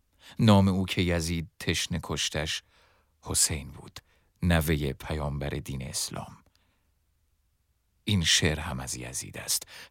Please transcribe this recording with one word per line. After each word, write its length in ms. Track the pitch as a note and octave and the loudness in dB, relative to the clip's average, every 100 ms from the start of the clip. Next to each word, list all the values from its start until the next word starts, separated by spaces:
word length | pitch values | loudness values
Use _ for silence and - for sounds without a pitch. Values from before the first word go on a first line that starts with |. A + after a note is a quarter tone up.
| _ _ - - | _ _ -10 4
نام 280 | A2+ G2+ G2 | 8 8 8
او 180 | F#2+ F#2 | 4 0
که 160 | - | 2
یزید 480 | F2 F2 E2 E2+ D#2+ - | 2 2 0 -4 -6 -6
تشنه 400 | - D#2+ - E2+ | -2 -2 -2 -4
کشتش 600 | - D#2 - D#2 D#2+ - - _ _ _ _ _ | -4 -4 -2 -2 -4 -6 -10 _ _ _ _ _
حسین 500 | - - - D2+ - | -4 0 0 -2 -8
بود، 280 | - - - - _ _ _ | -16 -18 -20 -20 _ _ _
نوهٔ 500 | F2+ E2 D2+ D2+ C#2+ | 2 4 2 0 -2
پیامبر 560 | - - D#2 C#2+ C#2+ C#2+ | -6 -6 -6 -4 -4 -4
دین 380 | D2 - C2+ C2 | -6 -6 -8 -6
اسلام. 500 | - - - - - _ _ _ _ _ _ _ _ _ _ _ _ _ _ _ _ | -6 -6 -8 -12 -18 _ _ _ _ _ _ _ _ _ _ _ _ _ _ _ _
این 200 | - G2+ | 0 2
شعر 360 | D#2 - E2+ D2+ | 4 4 4 0
هم 200 | E2 C2 | -4 -6
از 160 | C2 B1+ | -8 -10
یزید 420 | A#1+ - - - | -10 -10 -10 -10
است. 300 | - - - - - | -4 -4 -6 -18 -10